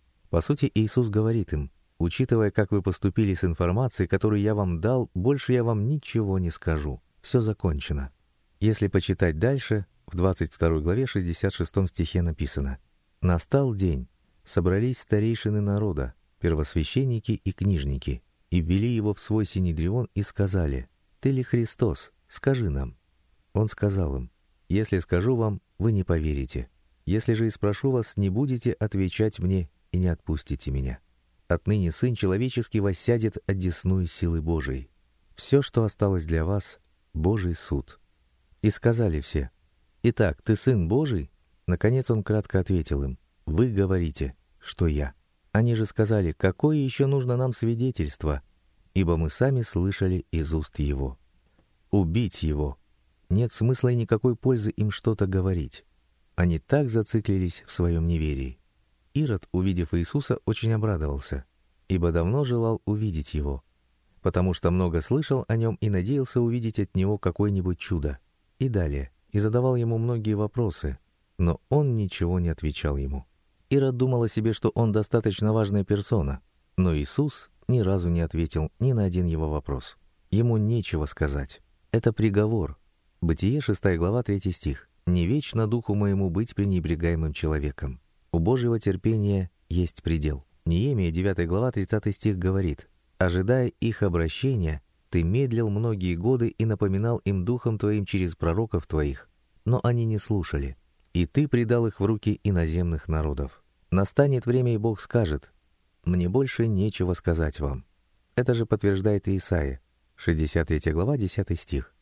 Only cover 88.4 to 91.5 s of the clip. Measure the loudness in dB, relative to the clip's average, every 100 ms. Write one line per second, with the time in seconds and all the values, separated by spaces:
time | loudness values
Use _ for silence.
88.4 | 2 2 0 0 0 0 0 0 2 0
89.4 | -2 _ -4 -2 -2 -2 -2 0 0 -4
90.4 | -10 _ -2 0 2 0 0 0 0 0
91.4 | 0